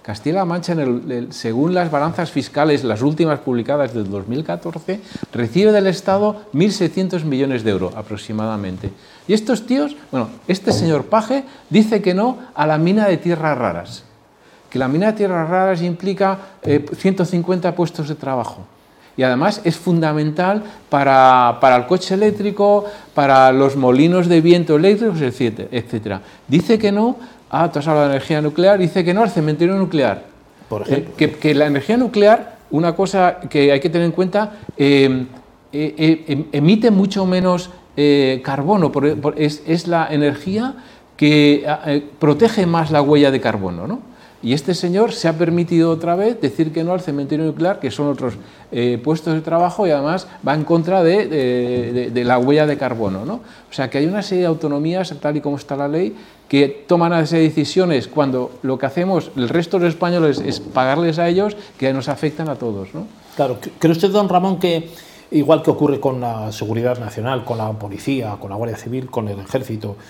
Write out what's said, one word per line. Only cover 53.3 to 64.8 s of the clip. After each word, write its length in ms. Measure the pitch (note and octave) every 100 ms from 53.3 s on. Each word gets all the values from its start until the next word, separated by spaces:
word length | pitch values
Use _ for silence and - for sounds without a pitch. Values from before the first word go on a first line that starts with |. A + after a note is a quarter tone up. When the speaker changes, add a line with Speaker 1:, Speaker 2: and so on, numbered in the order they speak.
Speaker 1:
O 400 | A#3+ - - -
sea, 160 | - B2+
que 80 | C#3
hay 80 | D#3
una 160 | G#3
serie 220 | F#3+ F#3
de 40 | F3
autonomías, 640 | D#3+ D3+ C#3+ D#3 F#3 F3 C#3+
tal 180 | D3 D3+
y 40 |
como 160 | D3 C#3
está 180 | - C#3
la 120 | C#3+
ley, 280 | D#3+ G#3 G#3+ - - -
que 380 | C#3 C#3 - -
toman 260 | F3 E3+
esas 260 | F3 D3+ E3
decisiones 680 | D#3+ D#3 C#3 F#3+ F3+ C#3 -
cuando 440 | D3+ C3+ B2+ B2 -
lo 160 | C3 C3
que 80 | C3+
hacemos 460 | F3 F#3 F3 - C3+
el 140 | A#2
resto 300 | D#3+ F3 F#3+
de 60 | F3
los 100 | D#3+
españoles 440 | F3 F3 D#3 C3 C#3
es 140 | -
pagarles 580 | - C3 C3 D3 E3+ D#3+
a 100 | E3+
ellos, 300 | F3+ G#3 G#3 - -
que 120 | C3
nos 160 | C3+ C3
afectan 400 | C3+ D#3 D3+ D#3+
a 80 | B2+
todos, 380 | A#2+ G2+ F#2+
¿no? 140 | - G#3+ - - -
Speaker 2:
Claro, 220 | C#3 A#2+
¿cre-, 120 | - -
cree 120 | E3
usted, 200 | E3 G3+
don 180 | G#3 G3
Ramón, 300 | F3+ F#3+ F3
que 280 | F3+ E3